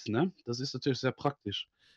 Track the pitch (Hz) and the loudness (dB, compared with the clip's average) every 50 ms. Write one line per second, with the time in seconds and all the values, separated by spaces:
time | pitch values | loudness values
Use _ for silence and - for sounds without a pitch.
0 | - 110 92 107 170 190 - _ - 120 120 120 135 143 - 131 - 143 123 - | -4 0 2 2 2 2 0 _ -6 -6 -4 -4 -4 -6 -4 -2 0 0 2 2
1 | - 131 - - - 143 - _ - 104 98 - - _ _ _ _ _ _ | 2 0 0 2 0 0 0 _ -6 -4 -4 -4 -6 _ _ _ _ _ _